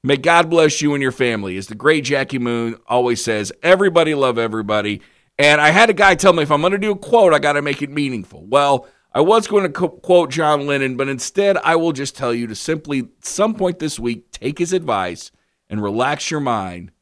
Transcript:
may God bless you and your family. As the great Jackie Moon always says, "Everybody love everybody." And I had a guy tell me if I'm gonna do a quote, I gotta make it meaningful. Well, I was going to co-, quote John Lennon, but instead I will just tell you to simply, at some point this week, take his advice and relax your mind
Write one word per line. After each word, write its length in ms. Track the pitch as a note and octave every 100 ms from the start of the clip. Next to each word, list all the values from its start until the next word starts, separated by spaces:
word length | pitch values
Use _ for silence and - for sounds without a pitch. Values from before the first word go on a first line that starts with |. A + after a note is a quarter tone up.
may 140 | B2+ C#3
God 340 | D#3+ E3+ E3
bless 300 | E3+ D#3 -
you 140 | D3
and 80 | C#3+
your 100 | C3
family. 440 | A#2+ B2+ A2+ G2 F#2
As 120 | F#2+
the 60 |
great 300 | G#2+ C3 D#3+
Jackie 340 | B2+ C#3+ C3+ C3
Moon 380 | A#2+ A#2 A#2 A2 -
always 360 | B2 B2 A#2
says, 300 | - G#2+ G2+ -
"Everybody 520 | E3 F#3 G3 E3+ D#3
love 240 | D3 C3 A#2
everybody." 640 | A#2 A2 G#2 G#2+ G#2 G2+ _ _ _ -
And 220 | C#3+ D3+
I 100 | D3+
had 200 | F3+ A3+
a 40 |
guy 200 | F#3+ G3+
tell 180 | F3+ F#3+
me 100 | E3+
if 80 | D3
I'm 120 | D3
gonna 160 | E3+ G3+
do 140 | G#3+
a 40 | G3+
quote, 360 | - A#3 F#3+
I 60 | D3+
gotta 240 | C#3+ C#3+
make 200 | C#3+ C#3
it 80 | C#3+
meaningful. 540 | D3 C#3+ A#2+ F#2 - F#2+
Well, 420 | C3+ C#3+ C3+ - _ _
I 80 | -
was 260 | D#3+ A3 G#3+
going 180 | G3+
to 60 | F#3
co-, 180 | C#3+ F3+
quote 420 | - - F3+ D#3
John 360 | C3+ D#3 D3 C#3+
Lennon, 300 | C#3 C3 B2+
but 120 | C3+
instead 480 | C3+ - F#3+ G3+ F#3
I 180 | - E3
will 160 | E3
just 240 | C3+ C#3 -
tell 180 | C3
you 120 | A#2+ A#2
to 80 |
simply, 460 | G#2+ - D#3+ D3 C#3
at 240 | A#2+ _
some 300 | - - G#3+
point 240 | A3 F#3 F3+
this 200 | D#3 -
week, 320 | A#2+ A2+ _
take 280 | - B2 D3
his 140 | E3+
advice 580 | F#3 C3 G#2 F2+ F2 - _ _ _ _
and 120 | G#2
relax 480 | G#2 A2 C3 D3 -
your 100 | D#3
mind 520 | C3+ A2+ F#2+ F2+ F2 _